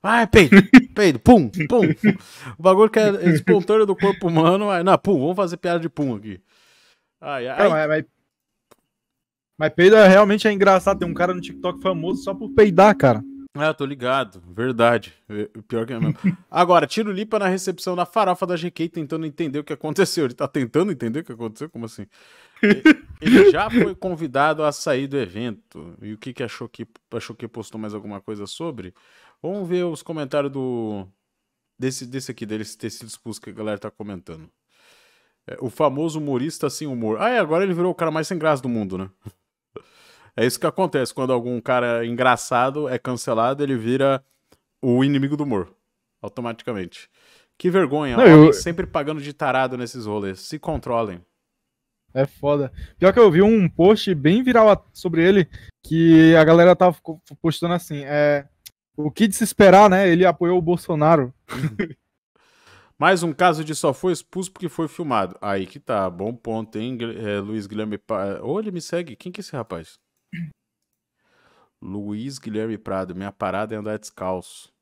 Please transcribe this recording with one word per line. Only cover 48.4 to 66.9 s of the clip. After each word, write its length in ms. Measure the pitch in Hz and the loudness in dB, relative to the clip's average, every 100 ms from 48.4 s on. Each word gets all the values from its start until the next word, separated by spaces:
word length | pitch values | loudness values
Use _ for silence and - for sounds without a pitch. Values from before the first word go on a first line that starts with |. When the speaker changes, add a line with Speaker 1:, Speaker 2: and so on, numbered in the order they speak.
| 156 | 10
Speaker 2:
eu 60 | |
Speaker 1:
sempre 320 | 147 - 170 180 | 6 -4 -8 -6
pagando 340 | 165 143 156 | -6 -6 -8
de 140 | 143 | -12
tarado 440 | 139 143 131 131 123 | -6 -4 -2 -4 -6
nesses 280 | 120 123 107 | -10 -10 -8
rolês. 360 | 104 98 95 | -8 -8 -12
Se 180 | - 156 | -14 -12
controlem. 640 | - 147 131 117 110 87 _ _ _ _ _ _ _ _ _ | -10 -10 -6 -6 -6 -10 _ _ _ _ _ _ _ _ _
Speaker 2:
É 120 | 131 139 | -4 -4
foda. 460 | _ 143 147 135 - - _ | _ -4 -2 -4 -10 -18 _
Pior 160 | 180 | 2
que 60 | 190 | 6
eu 120 | 220 | 6
vi 100 | 160 | 6
um 260 | 202 226 175 | 4 4 0
post 460 | - 175 214 - 165 | 2 4 4 0 0
bem 260 | 139 202 | 2 2
viral 260 | 254 240 220 | 2 4 6
a-, 140 | 190 _ | 4 _
sobre 300 | - 185 165 | -10 -4 2
ele, 260 | 175 202 165 - - _ | 4 4 2 -6 -20 _
que 520 | - 160 165 160 160 165 | -6 2 6 8 8 8
a 80 | |
galera 320 | 156 165 175 175 | 6 6 6 6
tava 220 | 180 160 | 2 0
co-, 200 | - 160 _ 143 | -14 -18 _ -6
postando 320 | 165 - 170 | -6 -4 -4
assim, 300 | 175 - 147 139 | -6 -6 -12 -6
é, 420 | 147 147 147 139 _ - _ _ - | 0 2 0 -4 _ -20 _ _ -8
o 160 | 151 | -8
que 160 | - 214 | -2 -2
de 80 | - | 0
se 80 | |
esperar, 460 | 220 - 202 185 208 | -6 4 8 8 8
né? 200 | 185 196 | 4 2
Ele 160 | 170 185 | 4 2
apoiou 320 | 160 175 180 | 2 0 0
o 40 | |
Bolsonaro. 720 | 160 175 - 160 151 165 127 _ _ | -2 -4 -4 -2 2 2 0 _ _
<laughs> 500 | 131 135 107 175 143 _ _ _ _ _ _ _ _ _ _ | -10 -8 -6 -10 -10 _ _ _ _ _ _ _ _ _ _
Speaker 1:
Mais 240 | 156 185 | 0 2
um 100 | 170 | -2
caso 320 | 143 180 156 | 0 0 0
de 120 | 156 156 | -6 -4
só 180 | 156 | -4
foi 200 | 131 185 | -2 -4
expulso 380 | 165 _ 185 185 | -6 _ -12 -12
porque 160 | - 175 | -12 -12
foi 200 | - 160 | -8 -8
filmado. 500 | - 160 113 95 - | -8 -4 -2 -4 -8
Aí 280 | 104 98 92 | -6 -6 -6
que 120 | - | -14
tá, 300 | - 110 95 | -6 -4 -4
bom 240 | 87 101 | -6 -10
ponto, 440 | 120 - 110 107 107 | -10 -10 -10 -8 -10
hein, 200 | 117 | -10